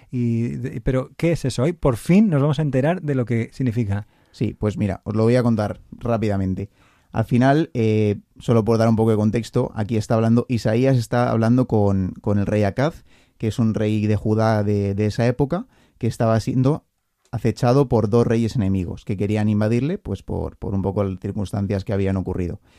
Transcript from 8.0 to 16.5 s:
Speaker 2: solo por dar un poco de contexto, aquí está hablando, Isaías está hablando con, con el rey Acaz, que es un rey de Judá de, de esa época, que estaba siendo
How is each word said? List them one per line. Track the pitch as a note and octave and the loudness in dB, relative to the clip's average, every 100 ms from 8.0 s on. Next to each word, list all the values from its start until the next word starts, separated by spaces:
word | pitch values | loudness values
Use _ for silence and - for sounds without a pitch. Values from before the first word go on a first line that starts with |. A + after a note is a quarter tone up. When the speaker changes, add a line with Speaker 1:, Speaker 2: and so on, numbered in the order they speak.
| G#2+ G#2 - - | 2 -2 -8 -8
Speaker 2:
solo | - A#2 | 0 2
por | G#2+ A2+ | 4 2
dar | A2+ | 4
un | A2 | 4
poco | A2+ | 2
de | G#2+ | 2
contexto, | G#2+ A#2 A2 - C3 - | 2 0 -2 -2 -2 -4
aquí | G#2+ A2 | -4 -2
está | - A2+ | 0 0
hablando, | A2+ A#2 - | 4 2 2
Isaías | A#2+ A#2 A2+ C3 C3 | -2 0 2 2 2
está | A2+ B2 B2 | 0 0 0
hablando | A#2 A2+ B2+ B2+ | 2 2 2 2
con, | A2 G2+ G2 F#2 - | 2 2 2 -2 -4
con | - G2+ | -2 0
el | G2 | 0
rey | G#2 | 0
Acaz, | G2+ G2 C#3+ - - _ _ _ | 0 0 -2 -4 -16 _ _ _
que | A2+ | -4
es | - | 0
un | A2+ | 0
rey | G2+ G#2+ G#2+ G#2 | 0 0 0 0
de | G#2 | 0
Judá | G#2+ G#2+ A2 A2 | 0 0 2 2
de, | G#2 G#2 G2+ G2 | 0 0 0 0
de | G#2+ | -2
esa | - A#2+ | 0 0
época, | B2+ C#3 F3 B3+ _ _ - | 0 -2 -4 -8 _ _ -6
que | A2+ | -4
estaba | - A2+ A2+ | 0 0 2
siendo | - | 0